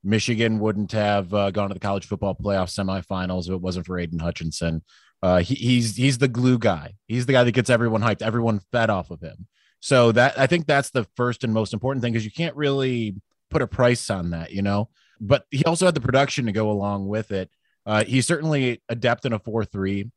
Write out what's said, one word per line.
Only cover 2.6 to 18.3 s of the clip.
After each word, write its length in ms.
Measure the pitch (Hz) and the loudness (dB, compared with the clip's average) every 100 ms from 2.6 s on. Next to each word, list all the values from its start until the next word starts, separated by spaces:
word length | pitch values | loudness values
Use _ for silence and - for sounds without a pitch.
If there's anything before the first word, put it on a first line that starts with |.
| 90 | -2
semifinals 720 | - 95 95 85 95 92 92 87 | -2 -4 -4 -6 -6 -4 -4 -4
if 60 | |
it 80 | 92 | -4
wasn't 260 | 90 90 87 | -4 -6 -6
for 100 | 90 | -6
Aidan 220 | 87 85 | -4 -4
Hutchinson. 640 | 82 - 82 - 85 80 - _ _ _ | -4 -4 -8 -4 -4 -4 -8 _ _ _
Uh, 160 | 92 90 | 2 2
he, 160 | - | 2
he's, 400 | 135 120 123 113 | -2 2 2 2
he's 240 | 101 135 123 | 0 0 2
the 80 | 135 | 0
glue 320 | 117 127 127 | 2 2 4
guy. 360 | 113 85 - - _ | 2 0 -6 -18 _
He's 200 | 120 123 | -4 2
the 60 | |
guy 120 | 127 | 4
that 80 | 120 | 6
gets 180 | 123 120 | 4 2
everyone 300 | 120 120 110 | 2 2 2
hyped, 220 | 110 104 | 0 0
everyone 380 | 110 117 117 104 _ | -2 0 0 -2 _
fed 180 | 120 113 | 0 0
off 220 | 98 85 | 0 -4
of 80 | 82 | -12
him. 260 | 80 78 95 _ _ _ | -14 -16 -20 _ _ _
So 320 | - 135 120 | 2 6 6
that, 260 | 113 131 - | 6 4 4
I 120 | 135 | 2
think 180 | 175 151 | 2 2
that's 240 | 139 135 | 2 2
the 160 | 131 104 | -4 -4
first 300 | - 123 117 | -2 -2 -2
and 100 | 117 | -2
most 200 | 110 107 | 0 -2
important 280 | 110 127 135 | -4 -4 -2
thing, 100 | 120 | -2
'cause 120 | 113 | -2
you 80 | 110 | -4
can't 240 | - 165 131 | -6 -6 -2
really 580 | 147 139 131 123 110 98 _ _ _ | -2 0 -2 -2 -4 -8 _ _ _
put 120 | - | -4
a 60 | 120 | -2
price 420 | - 123 123 - | 2 4 2 -2
on 200 | 98 87 | -4 -4
that, 200 | 85 - | -6 -8
you 120 | 98 | -4
know? 260 | 101 101 110 _ _ _ | 0 0 -2 _ _ _
But 260 | 104 131 _ | 0 0 _
he 120 | 135 | -2
also 200 | 165 170 | 0 2
had 100 | 185 | 2
the 60 | 151 | 2
production 460 | 117 131 139 - 117 | 2 2 2 0 -2
to 60 | |
go 200 | 101 107 | 0 0
along 340 | 104 101 101 98 | 0 -2 -4 -4
with 240 | 107 107 | -6 -4
it. 200 | 98 92 _ _ _ - | -6 -6 _ _ _ -2
Uh, 180 | 107 | 0
he's 220 | 107 127 | 2 0
certainly 560 | 120 | 0